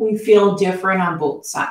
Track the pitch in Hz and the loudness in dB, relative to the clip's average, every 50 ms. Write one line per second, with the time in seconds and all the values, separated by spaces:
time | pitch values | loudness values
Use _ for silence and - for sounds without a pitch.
0 | 220 220 208 214 - 226 214 202 202 202 180 - 196 185 185 - 185 190 190 185 | -4 -2 -2 -2 2 4 6 6 6 4 2 0 0 -2 -2 -2 -2 -2 0 0
1 | 180 170 160 160 151 139 143 - - - - 143 - - | 0 -2 -2 -4 -4 -4 -6 -6 -10 -10 -8 -6 -8 -8